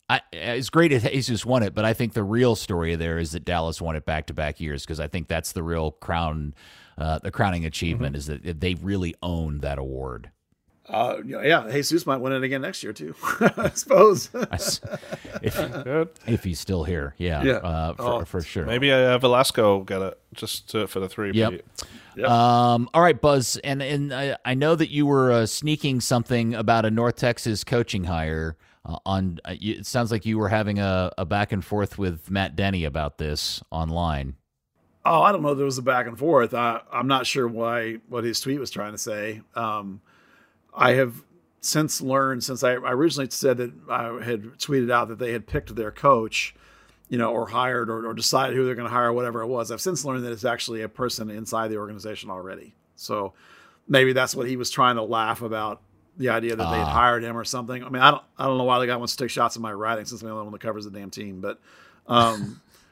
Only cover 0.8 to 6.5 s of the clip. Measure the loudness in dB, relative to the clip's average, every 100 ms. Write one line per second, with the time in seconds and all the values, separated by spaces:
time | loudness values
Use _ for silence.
0.8 | 6 4 2 0 -2 -2 2 2 2 2
1.8 | 0 0 -2 -2 0 4 4 2 0 0
2.8 | 0 0 -2 -2 -4 -4 -2 0 -2 -2
3.8 | -4 -4 -2 -4 -4 -4 -6 -4 -6 -6
4.8 | -6 -8 -6 -6 -4 -4 -4 -6 -4 -2
5.8 | -2 -4 -4 -2 -2 -2 -6